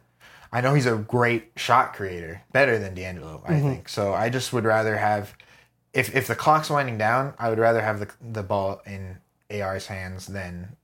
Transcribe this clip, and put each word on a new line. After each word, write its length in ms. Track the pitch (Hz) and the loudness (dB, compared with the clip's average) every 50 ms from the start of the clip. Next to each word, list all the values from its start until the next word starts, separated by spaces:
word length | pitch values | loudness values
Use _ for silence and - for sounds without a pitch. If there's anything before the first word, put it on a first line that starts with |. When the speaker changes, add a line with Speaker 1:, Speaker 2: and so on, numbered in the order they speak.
| _ _ _ _ - - - - - - | _ _ _ _ -20 -20 -20 -20 -18 -6
Speaker 1:
I 120 | - 120 123 | -4 0 2
know 100 | 131 143 | 4 4
he's 140 | 147 127 | 4 4
a 100 | 123 117 | 4 2
great 540 | 110 104 110 - 123 120 120 117 113 - - _ | 0 0 0 2 4 4 4 4 0 -2 -6 _
shot 360 | - - - 120 123 127 - - | -8 2 4 4 4 4 2 -2
creator, 480 | - 104 95 90 87 85 80 85 95 - _ - | -6 -8 -8 -8 -8 -10 -10 -12 -14 -12 _ 2
better 260 | 127 139 135 117 110 | 4 4 4 4 2
than 160 | 101 95 95 | 0 -4 -6
D'Angelo, 480 | 92 92 92 92 87 85 80 78 - - | -8 -8 -10 -10 -10 -12 -12 -14 -12 -2
I 60 | - 170 | 0 2
Speaker 2:
Mm-hmm. 160 | 147 139 143 | 2 2 2
Speaker 1:
think. 200 | 131 - - - | 0 -2 -6 -8
So 240 | - - 104 101 95 | -4 -2 0 0 2
I 160 | 90 107 120 | 2 0 0
just 240 | 123 131 123 - - | 0 -2 -4 -2 -2
would 100 | 123 107 | 0 2
rather 320 | 113 110 110 110 110 107 | 2 2 2 2 0 0
have, 380 | 101 104 104 107 104 101 - - - - _ - - _ _ _ _ _ _ - | 0 0 0 0 0 -2 -8 -14 -20 -20 _ -20 -20 _ _ _ _ _ _ -2
if, 240 | 139 123 110 110 | -2 -2 0 0
if 100 | 135 127 - | -2 0 0
the 60 | 117 | -2
clock's 360 | - - 160 151 156 151 - | 0 2 4 4 4 2 0
winding 260 | 151 143 139 127 117 | 0 0 0 0 -2
down, 380 | 107 107 107 117 127 135 143 147 - | 0 0 2 2 2 0 -2 -6 -4
I 120 | 117 117 | -2 0
would 80 | 113 110 | 2 4
rather 240 | 113 113 117 113 107 | 4 4 4 4 2
have 180 | 110 107 101 | 0 -2 -4
the, 80 | 101 - - _ - | -6 -10 -12 _ -14
the 200 | 117 113 110 101 | -10 -8 -8 -4
ball 380 | 92 107 101 98 95 95 - - | -2 -2 0 0 -2 -4 -6 -10
in 320 | 101 101 98 95 92 92 92 - _ _ _ _ _ | -12 -12 -12 -12 -12 -14 -16 -20 _ _ _ _ _
A 100 | 107 104 | -8 -6
R's 260 | 101 95 95 95 - | -4 -4 -4 -6 -6
hands 400 | - 104 95 92 92 92 92 - | -8 -10 -10 -10 -10 -12 -12 -12
than 500 | - 95 98 92 90 87 87 87 101 113 - | -12 -10 -10 -10 -10 -10 -12 -12 -14 -16 -20